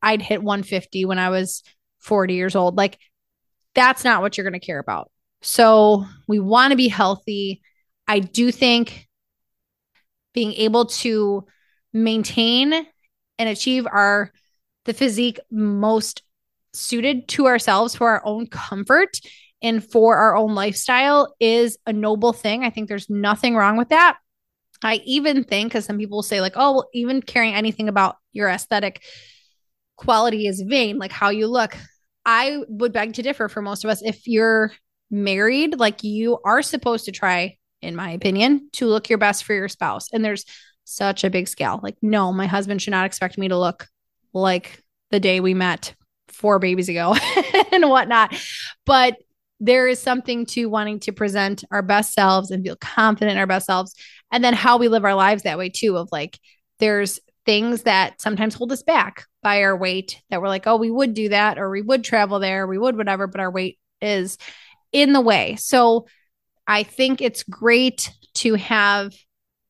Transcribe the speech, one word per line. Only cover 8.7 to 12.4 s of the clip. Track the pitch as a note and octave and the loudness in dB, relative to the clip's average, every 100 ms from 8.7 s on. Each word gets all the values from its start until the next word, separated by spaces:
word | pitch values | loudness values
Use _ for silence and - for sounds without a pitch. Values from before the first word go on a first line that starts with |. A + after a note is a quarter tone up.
| A#3 A#3 - - _ _ _ _ _ _ _ _ _ _ _ _ A#3+ | 2 0 -8 -20 _ _ _ _ _ _ _ _ _ _ _ _ -4
being | G#3+ | -4
able | G#3+ A3 A3+ A#3 | -2 0 2 0
to | - A#3+ A3 G#3 G3+ F#3+ _ _ _ _ | -2 -2 -2 -2 -4 -8 _ _ _ _
maintain | A3 A3+ A3 G#3 - | -2 0 0 -4 -2